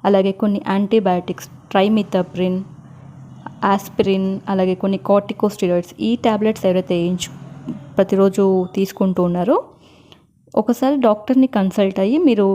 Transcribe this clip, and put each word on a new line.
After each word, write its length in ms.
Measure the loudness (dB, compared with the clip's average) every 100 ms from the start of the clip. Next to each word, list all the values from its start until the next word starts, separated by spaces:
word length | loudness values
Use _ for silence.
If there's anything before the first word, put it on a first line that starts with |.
| 2
అలాగే 240 | 2 2 0
కొన్ని 200 | -2 -2 -2
యాంటీబయాటిక్స్, 720 | -2 2 0 2 -2 -4 -10 -12 -20 -2
ట్రైమిథాప్రిన్, 880 | 0 2 2 0 -2 -4 -4 -2 -2 -8 -18 -20 -20 -20 -20 -20 -18 -18 -4 0
ఆస్పిరిన్, 560 | 0 -2 -2 0 0 0 -4 -4
అలాగే 260 | -2 0 0
కొన్ని 160 | -2 -4 0
కార్టికోస్టెరాయిడ్స్, 840 | 0 0 -4 -4 -2 0 0 -2 -6 -4
ఈ 20 | 0 0
టాబ్లెట్స్ 380 | 0 0 0 0
ఎవరైతే 260 | 0 0 -2
వేయించు-, 320 | -2 -4 -8 -14 -20 -16 -14 -14 -8 -2
ప్రతిరోజు 500 | 0 4 2 4 2 2 0 -2
తీసుకుంటూ 480 | -4 -2 -2 0 0
ఉన్నారో 280 | 0 0 0 -2 -20 -20 _ _ -20 _ _ _
ఒకసారి 440 | -2 0 0 0 2 2
డాక్టర్ని 420 | 2 2 2 4 2
కన్సల్ట్ 420 | 0 0 0 0 0
అయ్యి 140 | 2 4
మీరు 180 | 4 2